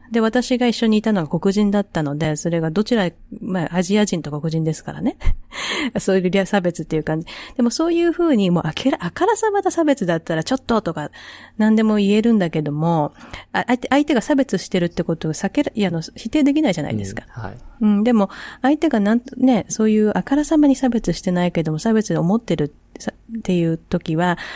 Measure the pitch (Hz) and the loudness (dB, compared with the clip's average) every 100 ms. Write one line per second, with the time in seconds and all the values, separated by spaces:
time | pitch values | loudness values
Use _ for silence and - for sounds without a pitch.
0 | - 226 220 233 240 247 247 220 226 214 | -4 0 2 0 0 0 0 2 2 2
1 | 214 202 156 165 196 196 202 202 202 - | 2 0 0 -2 0 2 2 2 0 -2
2 | 147 147 156 151 170 165 160 160 214 233 | -2 -2 -2 -2 -2 -2 0 -2 0 0
3 | 180 - - - - 185 160 175 165 208 | 0 -4 -14 -12 -6 -4 -2 -2 0 2
4 | 208 175 151 147 160 160 156 156 - 151 | 2 0 -6 -6 -4 -2 -2 -4 -8 -6
5 | 196 370 - - - - - - 294 214 | -6 0 0 0 -2 -12 -6 -4 -4 -2
6 | - 190 185 190 190 202 175 170 160 160 | 0 2 2 0 0 0 0 -4 -4 -4
7 | 151 160 160 - - - 240 - 330 339 | -2 -4 -6 -14 -10 -2 -2 0 0 2
8 | 339 320 339 254 190 175 160 - 262 294 | 0 2 2 4 4 2 0 -2 -2 -2
9 | 170 - 370 440 440 403 381 - 311 277 | -4 -2 0 2 0 0 0 0 2 2
10 | 180 165 - 160 160 262 - 226 175 160 | 0 -2 -2 -4 -2 -4 0 -2 -2 -6
11 | 147 - - - - - 214 220 220 214 | -10 -12 -20 -20 -16 0 2 4 4 2
12 | 196 208 226 220 175 160 151 147 160 165 | 2 2 4 2 2 -2 -2 -2 0 2
13 | 147 - - - - 190 - 247 - 277 | 0 -4 -16 -18 -6 -4 -2 -2 2 2
14 | 294 269 - 285 269 190 - 190 170 - | 4 0 2 0 0 -2 -2 -2 0 -2
15 | 170 165 160 156 196 - 294 - 196 165 | -4 -4 -4 -4 -2 -2 -2 -2 -2 -2
16 | 165 - 226 311 285 285 311 170 143 113 | -6 -12 -4 2 2 4 2 0 -4 -4
17 | 98 - - - 95 110 - - 214 202 | -6 -10 -14 -12 -12 -14 -18 -2 2 2
18 | 220 233 196 - - - 254 302 - 233 | 4 2 2 -4 -18 -4 0 2 2 2
19 | 202 233 - - 254 233 - - 220 214 | 2 0 -2 0 2 2 0 0 2 4
20 | 214 202 - 285 302 320 294 262 262 233 | 2 0 0 0 2 4 4 4 2 0
21 | - 170 - 180 180 170 160 156 226 220 | -2 -2 -2 0 0 0 -2 -2 0 0
22 | 208 160 165 220 - 165 147 - _ - | 2 0 2 0 0 -2 -2 -6 _ -12
23 | - - - 226 - 180 165 165 - 175 | -10 -10 -12 -8 -2 0 0 -2 -4 -4
24 | - 160 180 175 - | -2 0 0 0 -6